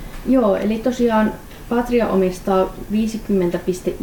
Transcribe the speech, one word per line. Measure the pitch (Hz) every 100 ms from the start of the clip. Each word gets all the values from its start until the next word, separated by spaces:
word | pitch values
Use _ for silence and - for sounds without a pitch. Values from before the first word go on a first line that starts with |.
| - - -
Joo, | 262 208 190
eli | 208 226
tosiaan | 254 247 233 220 214 - - - -
Patria | 240 240 240 208
omistaa | 190 185 185 202 190 185 - -
viisikymmentä | 214 220 214 - 196 175 180
piste | - 180 - -